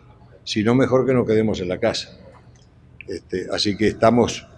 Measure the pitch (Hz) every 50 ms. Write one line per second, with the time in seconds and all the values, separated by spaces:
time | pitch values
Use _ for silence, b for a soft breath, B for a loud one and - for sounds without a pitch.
0 | - - - - - - - - - - - 110 101 113 120 135 127 - 127 131
1 | 120 131 131 123 101 98 107 110 110 107 92 92 92 90 90 - 113 110 - -
2 | - - - - - - - - - - - - - _ _ _ - - - -
3 | - - 92 85 - - 95 92 90 - 95 90 - 104 95 90 107 98 - -
4 | 113 113 117 120 107 - - - - - -